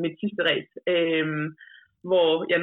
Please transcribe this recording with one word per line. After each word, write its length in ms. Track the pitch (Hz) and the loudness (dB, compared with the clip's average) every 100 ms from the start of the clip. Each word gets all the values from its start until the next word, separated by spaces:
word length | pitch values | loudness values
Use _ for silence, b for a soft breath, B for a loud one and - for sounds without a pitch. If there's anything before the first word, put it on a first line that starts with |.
mit 120 | 165 160 | -4 -4
sidste 200 | 202 208 165 | -6 -2 -2
race, 240 | - - - - | -2 -4 -8 -2
øhm, 520 | 175 165 160 156 151 156 156 B B B _ 180 | 0 2 0 -2 -2 -6 -8 B B B _ 0
hvor 220 | 185 165 160 165 | 2 4 2 2
jeg 80 | 170 | 0